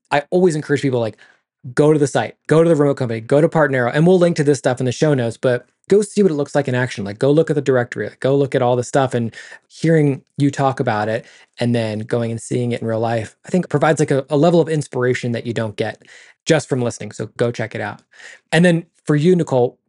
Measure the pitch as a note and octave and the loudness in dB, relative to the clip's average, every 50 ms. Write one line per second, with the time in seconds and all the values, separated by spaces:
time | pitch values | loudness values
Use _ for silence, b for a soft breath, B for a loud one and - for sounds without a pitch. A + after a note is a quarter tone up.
0 | _ - C#3 D3 - - - F3+ F3+ F#3 D3+ D#3 C#3+ - D3 C3 C#3+ C#3 B2+ A#2+ | _ -2 -2 -2 -2 0 0 2 2 2 2 0 -2 -2 -2 -2 0 0 -2 -2
1 | A#2 A2 - _ b b b b b b _ _ - C3 A#2+ - D3 D3+ D#3 D3 | -2 -4 -6 _ b b b b b b _ _ -18 -6 0 2 4 4 4 4
2 | C#3+ C3 - C3 A2 A2 - _ _ - D3 D#3+ E3 E3 E3+ C#3+ D3 C#3+ C#3 - | 2 0 0 -2 -2 -4 -6 _ _ 2 4 4 4 4 4 2 2 2 0 0
3 | C3 A2+ A2+ A2+ A2+ A#2 C#3 C#3+ D#3 E3 - E3 D3+ C#3+ C3+ C3 A#2+ A#2+ - D3 | -2 -4 -4 -6 -2 0 2 2 2 2 2 2 2 2 2 0 0 0 2 2
4 | D#3+ F3 F#3+ F#3 F3 E3+ E3+ - D3 C#3 D3 B2+ - C#3+ B2+ - C3 B2+ A#2+ - | 4 4 4 4 4 2 2 0 0 0 0 0 0 -2 -2 -2 -2 -4 -2 0
5 | D#3+ D#3 D3 C3 A#2+ A#2 A2 - - C3+ B2 B2 - _ _ _ _ - F#3+ G3+ | 0 0 2 0 0 -2 -4 -2 -2 0 0 -2 -4 _ _ _ _ 2 2 2
6 | G#3+ - - G3+ G3+ F#3 D#3 C#3+ C#3+ - - D3+ C#3 C3 B2+ B2 B2+ B2 - - | 2 0 0 2 2 2 2 -2 -4 -2 -2 -2 -2 0 -2 -2 -2 -4 -4 -8
7 | G2+ G2 G#2 G#2+ - C3+ D3 D#3 D#3+ - D3+ D3 C3 C#3 C3 B2 A#2+ - - A2 | -10 -10 -6 -2 0 2 4 4 2 2 0 -2 0 0 0 0 0 -2 -6 -8
8 | G#2 G2+ - - - C3 C#3 C#3 C#3 C3 - C3+ B2+ A#2+ B2+ B2 B2 - - C#3+ | -10 -10 -8 -4 -2 0 0 0 0 0 0 0 0 2 0 0 -2 -2 0 0
9 | C3+ B2+ - A#2+ A#2 A2 B B B B B B B _ - - - D#3+ E3 D#3+ | 0 0 -2 -4 -4 -6 B B B B B B B _ -10 -4 0 2 2 4
10 | D3 C#3+ C3 C#3 - _ _ - D3 C#3 C3+ - C#3 C3+ B2+ - B2+ A#2+ A2 G#2 | 4 2 0 -2 -8 _ _ -2 -2 -2 0 0 -2 -2 0 -2 -2 -2 -2 -2
11 | G#2+ G#2+ A2 - - b b b b b b - B2 A#2+ A#2+ A#2 A2+ A2 G#2+ G#2+ | -2 -2 -4 -6 -8 b b b b b b -4 -2 0 0 0 -2 -2 -6 -6
12 | A2 A#2 - A#2+ A#2 A2+ A2+ A2 - - C#3 B2 B2 A#2+ A#2 - A#2 A2+ A2+ A2 | -8 -6 -4 -4 -4 -4 -6 -8 -8 -6 -6 -4 -4 -4 -4 -4 -4 -4 -4 -4
13 | A2+ A2+ A#2 A#2 G#2+ - - _ _ - - F3+ E3+ - - D3 D#3 D3+ D#3+ - | -2 -2 -4 -4 -6 -8 -14 _ _ -4 -2 -2 -2 -2 -2 0 2 2 2 2
14 | D3+ C#3+ D3 C3+ - - D#3 C#3+ D3 F3 E3+ E3+ D3+ D#3 D#3+ D3+ C#3 - - B2+ | 0 0 0 -2 -2 -2 0 2 2 4 4 4 2 2 0 -4 -4 -4 -4 -2
15 | B2 B2+ B2+ - - B2 A#2 A2+ - A#2+ A2 A#2 A2+ A2 G2+ - A2+ G#2+ - - | -2 -2 -2 -2 -4 -6 -6 -6 -6 -6 -6 -4 -6 -6 -6 -6 -6 -6 -8 -12
16 | _ B B B B B B B - - D#3+ D3+ - - C#3+ B2+ A#2+ A#2 - - | _ B B B B B B B -2 0 0 0 0 -2 -4 -2 -2 -4 -6 -8
17 | G#2+ G#2 - - A2+ G#2 _ - B2 A#2+ A#2+ - A2+ G#2+ - A2+ G#2+ G2+ F2+ - | -12 -12 -10 -10 -12 -8 _ -4 -2 -2 -2 -4 -8 -8 -8 -8 -10 -10 -10 -14
18 | _ _ B B B B B B B B - D#3+ F3 F3+ E3+ E3 E3 _ _ _ | _ _ B B B B B B B B 2 4 4 4 4 2 -2 _ _ _
19 | _ - D3+ D3 C#3+ F3+ F#3 E3+ D#3+ - C#3 B2+ A#2+ B2+ - _ _ | _ 0 0 2 4 4 2 2 2 0 0 0 0 0 -2 _ _